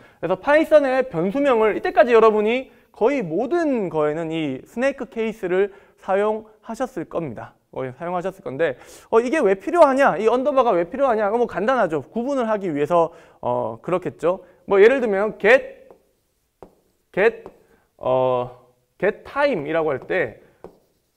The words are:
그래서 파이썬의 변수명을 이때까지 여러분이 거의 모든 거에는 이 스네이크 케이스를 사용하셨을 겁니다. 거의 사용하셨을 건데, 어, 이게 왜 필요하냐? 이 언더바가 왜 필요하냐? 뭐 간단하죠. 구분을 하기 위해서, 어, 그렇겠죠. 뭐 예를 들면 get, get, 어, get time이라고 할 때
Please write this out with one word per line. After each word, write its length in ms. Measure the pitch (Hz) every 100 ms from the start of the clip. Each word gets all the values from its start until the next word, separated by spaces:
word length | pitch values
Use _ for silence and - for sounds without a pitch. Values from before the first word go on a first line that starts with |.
| - _
그래서 160 | 160 185
파이썬의 720 | 277 302 311 302 269 262 262
변수명을 640 | 165 190 277 285 226 220 -
이때까지 360 | 359 359 247
여러분이 580 | 226 220 214 214 247 262 _ _
거의 300 | - 226 285
모든 640 | 170 170 247 349 311 247 180
거에는 440 | 156 151 156 160
이 280 | 160 147 131 -
스네이크 420 | 233 269 277 240
케이스를 640 | 233 220 214 180 185 202 - _ _
사용하셨을 1080 | - 190 214 214 220 _ - 226 254 175 -
겁니다. 480 | - 151 113 113 _ _
거의 200 | 131 131
사용하셨을 500 | 123 175 180 185 185
건데, 340 | - 135 160 123 - - -
어, 100 | 226
이게 180 | 240 320
왜 160 | 202
필요하냐? 640 | 196 330 339 285 262 254 160
이 80 | 220
언더바가 440 | 247 269 262 233
왜 140 | 175
필요하냐? 460 | 175 254 269 220 202
뭐 160 | 240 233
간단하죠. 560 | 175 220 254 180 151
구분을 460 | - 226 247 277 220
하기 260 | 214 185
위해서, 380 | 143 147 175 165 - - _
어, 380 | 123 123 113 113
그렇겠죠. 640 | - 175 160 - 165 190 - _
뭐 180 | - 196
예를 180 | 220 269
들면 380 | 233 190 214 214
get, 500 | 202 262 - - - - _ _ _ _ _ _ - _ _ _ _
get, 320 | 180 226 226 - _ _ _ _ _
어, 600 | - 131 127 123 123 - _ _ _ _
get 240 | 190 214
time이라고 640 | - - 294 190 143 160 156
할 100 | 127
때 480 | - 180 120 101 _ _ - _ _ _ _